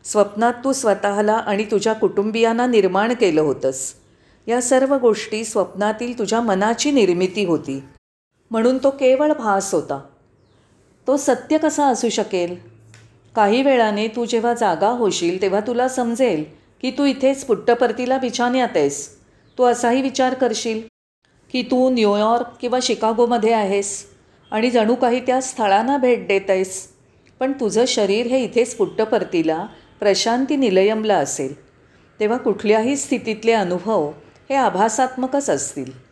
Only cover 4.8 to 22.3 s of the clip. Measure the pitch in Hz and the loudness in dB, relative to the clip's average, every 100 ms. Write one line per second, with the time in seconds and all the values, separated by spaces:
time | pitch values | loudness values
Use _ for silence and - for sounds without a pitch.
4.8 | 269 277 240 208 - 214 220 214 180 180 | 4 2 2 0 -4 -8 -4 -2 -2 -2
5.8 | 208 214 240 240 208 226 233 190 214 233 | -2 -2 -6 -6 -2 -2 0 0 0 0
6.8 | 294 277 190 175 185 180 196 156 - 135 | 0 2 4 2 0 -2 -2 -2 -2 -10
7.8 | 135 _ _ _ _ _ _ 220 233 262 | -12 _ _ _ _ _ _ 0 0 2
8.8 | 277 277 262 262 302 302 226 196 190 165 | 0 2 2 4 2 0 0 0 0 -4
9.8 | 143 139 - _ _ _ _ _ _ _ | -4 -10 -10 _ _ _ _ _ _ _
10.8 | _ _ - 277 285 247 - 311 311 294 | _ _ -2 0 2 -2 0 0 0 0
11.8 | 285 233 233 220 208 185 175 180 - - | 0 0 -2 -2 -4 -2 -4 -6 -16 -20
12.8 | - - - _ _ - 208 233 269 254 | -20 -20 -20 _ _ 0 2 4 4 4
13.8 | 220 208 220 226 233 233 233 240 214 160 | 2 0 -4 -4 -2 0 0 0 0 2
14.8 | 202 247 214 - 170 185 196 196 208 240 | 0 2 -2 0 -2 -2 0 0 -2 -2
15.8 | 254 254 240 233 254 160 151 - _ _ | -2 -2 -4 0 0 0 -6 -14 _ _
16.8 | 254 254 285 269 262 269 - 214 226 233 | -6 0 0 2 0 0 -2 -2 2 2
17.8 | 240 226 247 262 247 - 240 254 240 170 | 2 0 -2 -2 -2 -2 0 0 0 0
18.8 | 143 143 - - _ _ _ - 247 233 | 0 -2 -14 -18 _ _ _ 0 2 2
19.8 | 240 254 262 262 254 254 247 220 233 220 | 0 0 -2 0 -2 0 -2 -2 -4 -6
20.8 | 226 _ _ _ _ _ _ 254 233 254 | -10 _ _ _ _ _ _ -6 0 2
21.8 | 262 254 208 202 214 | 2 4 2 4 2